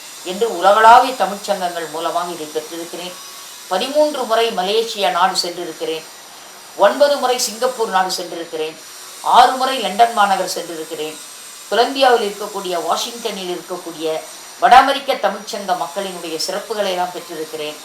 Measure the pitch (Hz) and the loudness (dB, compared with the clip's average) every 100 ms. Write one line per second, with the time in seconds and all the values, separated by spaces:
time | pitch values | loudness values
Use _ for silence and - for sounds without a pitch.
0 | - - 175 196 226 175 185 208 220 247 | -18 -14 -10 -4 -2 2 4 6 10 8
1 | 262 - 190 202 - 202 180 170 160 156 | 8 0 -4 -4 -4 -4 -4 -6 -8 -6
2 | 165 165 180 165 151 156 151 170 170 170 | -4 -2 -4 -6 -8 -8 -8 -8 -10 -10
3 | 180 180 - - - - - 185 262 294 | -10 -12 -16 -18 -18 -18 -6 -4 0 2
4 | 302 285 226 226 233 190 185 220 226 208 | 2 0 -2 0 2 0 0 0 -2 0
5 | 185 170 185 180 180 170 165 156 160 160 | 0 2 2 2 -4 -6 -8 -8 -6 -6
6 | - - - - - - - - 196 269 | -10 -18 -20 -20 -20 -20 -12 2 2 4
7 | 285 277 247 240 - 220 254 - 214 190 | 2 4 0 0 -4 -2 -4 -2 0 0
8 | 190 - 170 170 165 160 156 156 - - | 0 -4 -8 -10 -8 -6 -6 -8 -18 -20
9 | - - - 202 254 262 262 262 196 202 | -18 -8 4 8 8 6 -2 -2 -2 2
10 | 233 220 202 190 180 - 165 160 156 156 | 4 4 2 2 -2 -6 -8 -10 -8 -8
11 | 156 151 - - - - - 202 262 269 | -8 -10 -16 -18 -20 -18 -2 2 2 4
12 | 262 233 202 - 202 196 180 170 160 202 | 4 4 2 -6 -8 -8 -4 -4 -2 -2
13 | 240 233 220 196 180 175 - 180 170 156 | -4 -8 -8 -6 -6 -8 -8 -10 -10 -6
14 | 160 160 - - - - - 254 262 269 | -4 -4 -8 -16 -18 0 8 8 8 2
15 | - 247 196 202 - 214 196 - 170 202 | -2 -2 -2 -2 -8 -8 -4 -4 -4 -6
16 | 190 175 170 156 - 190 - 214 196 180 | -8 -8 -8 -6 -4 -6 -6 -4 -2 -2
17 | 180 175 - 160 156 151 151 151 | -4 -6 -10 -10 -8 -8 -8 -10